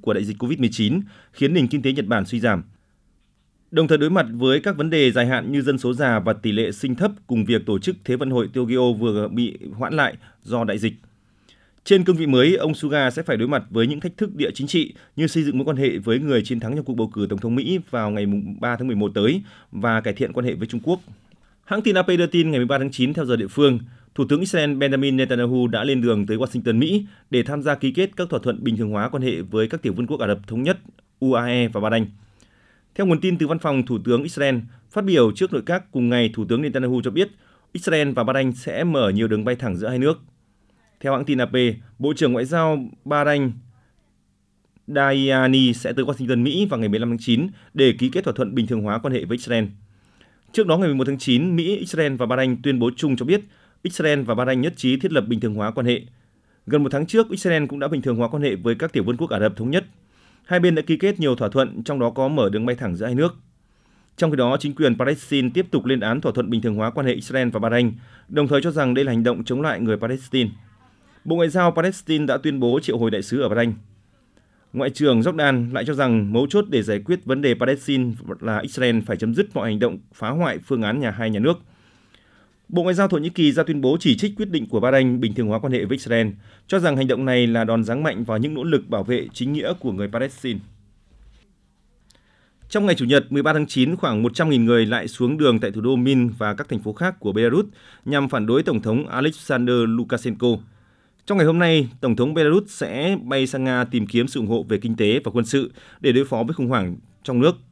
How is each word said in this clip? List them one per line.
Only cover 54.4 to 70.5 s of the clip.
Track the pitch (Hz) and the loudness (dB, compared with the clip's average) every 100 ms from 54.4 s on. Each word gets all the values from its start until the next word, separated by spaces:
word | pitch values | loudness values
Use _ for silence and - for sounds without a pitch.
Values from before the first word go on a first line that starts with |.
| 127 127 | 0 0
nhất | 147 - | -2 0
trí | 123 131 | 0 0
thiết | 185 | 0
lập | 151 104 | 0 0
bình | 113 | -2
thường | 113 | -2
hóa | 107 107 | -2 -4
quan | 110 123 | -2 0
hệ. | 120 - _ _ _ _ _ - | -2 -4 _ _ _ _ _ -2
Gần | 147 | 0
một | 139 | 0
tháng | 143 160 | -2 0
trước, | 220 226 | 2 2
Israel | 190 185 160 143 | 0 0 0 -2
cũng | 143 | -4
đã | 139 | -4
bình | 151 | -2
thường | 131 117 | -2 0
hóa | 117 | -2
quan | 151 | -2
hệ | 143 98 | -2 0
với | 113 | -2
các | 117 165 | -2 -2
tiểu | - | -2
vương | 98 120 | -2 -2
quốc | 165 | -2
Ả | 107 | 0
Rập | 107 101 | 0 -2
Thống | 117 | -2
Nhất. | 165 - _ _ _ _ _ | -2 -4 _ _ _ _ _
Hai | - 180 | -2 2
bên | 175 | 4
đã | 160 | 2
ký | 147 160 | 0 0
kết | 196 202 | 0 2
nhiều | 147 | 0
thỏa | 120 107 | 0 0
thuận, | 131 131 - | 0 0 -2
trong | 117 143 | -6 -2
đó | 117 | -2
có | 117 135 | 0 0
mở | 151 101 | 2 2
đường | 104 120 | 0 -2
bay | 123 | -2
thẳng | 107 87 | -4 -4
giữa | 110 | -2
hai | |
nước. | 127 165 - _ _ _ _ _ _ _ - | 0 0 -2 _ _ _ _ _ _ _ -2
Trong | 165 | 0
khi | 147 | 2
đó, | 123 139 | 2 0
chính | 143 | -2
quyền | 135 143 113 | 0 2 2
Palestine | 131 151 - 139 127 | 0 -2 -2 0 0
tiếp | 131 180 | -2 -2
tục | 143 | -2
lên | 120 131 | 0 0
án | 107 131 | 0 -2
thỏa | 151 | -2
thuận | 113 95 | -2 -2
bình | 117 | -2
thường | 113 | -2
hóa | 104 110 | -2 -2
quan | 117 131 | -2 -2
hệ | |
Israel | - - 131 123 | -2 -4 -2 -2
và | 110 | -2
Bahrain, | 113 120 120 113 - - - | 0 2 0 -2 -14 -20 -6
đồng | 120 139 | -2 2
thời | 139 | 2
cho | 165 | 0
rằng | 156 131 | 0 0
đây | 127 | 2
là | 139 | 2
hành | 117 | 2
động | 117 117 | 0 0
chống | 113 127 | -4 -4
lại | 151 98 | -2 -2
người | 113 104 | -2 -2
Palestine. | 113 131 - 135 110 | -2 -6 -2 0 0